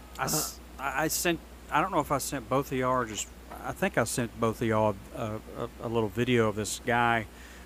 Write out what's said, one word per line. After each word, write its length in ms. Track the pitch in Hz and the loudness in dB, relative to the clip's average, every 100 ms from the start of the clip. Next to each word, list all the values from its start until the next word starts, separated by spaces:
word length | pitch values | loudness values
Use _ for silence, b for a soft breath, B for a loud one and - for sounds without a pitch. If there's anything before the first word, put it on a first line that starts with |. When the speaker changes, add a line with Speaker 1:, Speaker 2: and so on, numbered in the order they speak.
| - - | -14 -6
Speaker 1:
I 40 | |
Speaker 2:
Uh, 40 | 135 | -2
Speaker 1:
s-, 340 | 156 - - - - | -2 -2 -8 -14 -6
I, 260 | 135 131 | -2 0
I 40 | 156 | 0
sent, 320 | - 180 165 - - - | 2 2 0 -4 -18 0
I 80 | 139 | 2
don't 100 | 190 | 4
know 100 | 180 | 2
if 120 | 139 | 2
I 60 | 139 | 0
sent 300 | - 139 110 | 0 -6 0
both 220 | 131 139 | 0 2
of 80 | 131 | 0
y'all 120 | 127 | 2
or 140 | 127 117 | 2 0
just, 200 | 98 - - - - | -4 -8 -12 -14 -10
I 80 | 127 | -8
think 260 | - 190 151 | -2 2 2
I 60 | |
sent 340 | 113 - 117 113 | 2 0 -2 0
both 220 | 113 104 | 0 2
of 60 | 117 | 2
y'all 260 | 110 107 98 - 139 | 4 4 2 -6 -6
a, 240 | 110 107 - - | -6 -6 -10 -8
a, 100 | 120 - | -8 -6
a 60 | 117 | -2
little 200 | 117 107 | 0 2
video 400 | 107 123 120 110 | 0 4 4 4
of 60 | |
this 260 | 104 101 - 120 | 2 -4 -4 0
guy 400 | 120 120 117 107 B B B | 4 4 2 -2 B B B